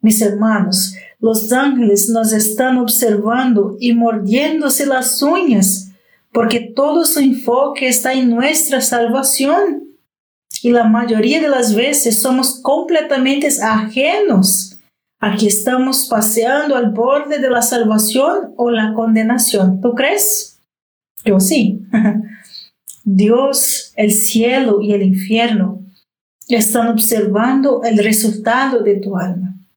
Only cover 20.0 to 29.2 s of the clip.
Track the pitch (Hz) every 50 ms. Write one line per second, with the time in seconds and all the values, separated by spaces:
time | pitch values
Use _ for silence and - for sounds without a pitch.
20 | 269 294 392 403 - - - - - - _ _ _ _ _ _ _ _ _ _
21 | _ _ _ - - 220 202 190 190 - 320 277 214 190 185 - - - - 220
22 | - 208 - 214 220 - - - - - - - - - _ _ _ - - _
23 | _ 208 196 185 208 208 233 247 277 277 277 - - - - - - - _ -
24 | 214 208 208 - - - - 226 226 240 254 269 262 233 208 202 208 208 208 202
25 | 196 190 185 - - - 214 226 233 233 220 196 185 185 - - - - _ _
26 | _ _ _ _ _ _ _ _ - _ 240 226 214 220 226 233 226 233 220 220
27 | - - 240 214 202 190 190 208 226 254 269 277 269 277 240 - 233 233 220 208
28 | 202 220 214 214 - 220 - - - 226 233 254 269 269 254 233 208 202 196 196
29 | 190 196 196 185